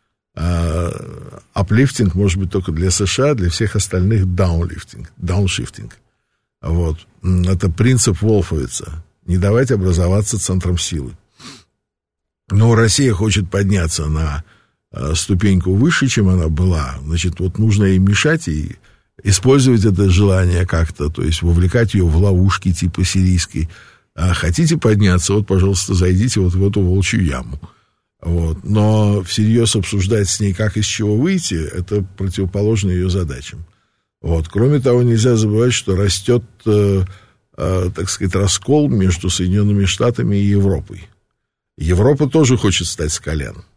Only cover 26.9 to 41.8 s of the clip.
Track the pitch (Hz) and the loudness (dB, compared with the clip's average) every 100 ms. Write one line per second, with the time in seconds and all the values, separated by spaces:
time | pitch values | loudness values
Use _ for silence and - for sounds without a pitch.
26.9 | 95 92 107 85 64 57 73 - _ _ | 0 0 0 -2 -4 -8 -14 -16 _ _
27.9 | _ _ _ 82 85 82 78 - 107 104 | _ _ _ -4 -2 -2 -4 -2 0 2
28.9 | 107 104 101 90 - 107 117 113 107 90 | 2 2 0 -2 -2 2 2 2 0 -2
29.9 | 101 92 110 95 - 101 90 107 110 104 | -2 0 0 0 -2 -2 -2 -2 -2 -4
30.9 | - 104 107 160 190 - 87 78 90 87 | -2 -2 0 0 -2 -4 -6 -6 -8 -6
31.9 | 104 95 - 95 95 92 101 104 110 95 | -4 -6 -6 -6 -4 -4 -2 0 0 0
32.9 | 90 92 92 82 64 - - 82 _ _ | -2 0 -2 -4 -8 -12 -16 -18 _ _
33.9 | _ _ _ 80 82 78 101 127 147 127 | _ _ _ -4 -4 -2 0 2 2 2
34.9 | 123 120 113 123 113 107 110 123 113 - | 2 2 2 2 2 2 2 0 -2 -2
35.9 | 92 101 - - 123 - _ 110 104 101 | -2 0 -2 0 -2 -2 _ 0 2 2
36.9 | 98 92 - _ _ _ - 87 92 90 | 0 -2 -8 _ _ _ -8 -4 -2 -4
37.9 | 80 92 - 98 95 98 - - 147 147 | -4 -6 -4 -4 0 0 -2 0 0 2
38.9 | 120 95 85 95 - 90 98 104 101 95 | 0 0 0 -2 -4 0 0 2 2 0
39.9 | - 123 117 113 101 101 101 98 78 - | 0 -2 0 -2 0 2 2 2 0 -6
40.9 | 90 - _ _ _ _ _ _ - | -14 -20 _ _ _ _ _ _ -6